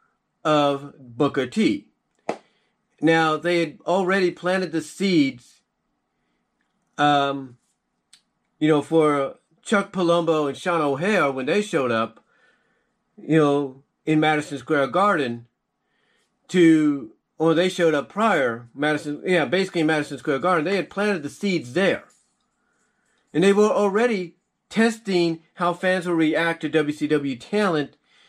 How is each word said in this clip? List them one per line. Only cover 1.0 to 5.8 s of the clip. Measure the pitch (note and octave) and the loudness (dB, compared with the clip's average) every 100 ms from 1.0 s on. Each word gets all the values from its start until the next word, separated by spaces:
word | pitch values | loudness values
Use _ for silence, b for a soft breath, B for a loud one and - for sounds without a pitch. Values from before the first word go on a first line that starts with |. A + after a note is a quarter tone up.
| B2 A#2 C#3+ C#3 B2 | -10 -2 -2 0 -2
T. | A3 E3 F#2+ - _ _ _ - - _ _ _ _ _ - | 0 0 0 -8 _ _ _ -12 -12 _ _ _ _ _ -2
Now, | D3+ E3 D#3+ D3+ | 2 2 2 0
they | E3+ E3+ | 0 -2
had | D#3+ - | -2 -6
already | - F#3+ F3+ G3 F3 | -2 0 0 0 0
planted | F3 F3+ F#3+ F3 | -2 -2 -2 -2
the | D#3+ | -6
seeds, | D#3 - F#3+ E3+ C3+ B2 - _ _ _ | -8 -4 0 2 2 -2 -16 _ _ _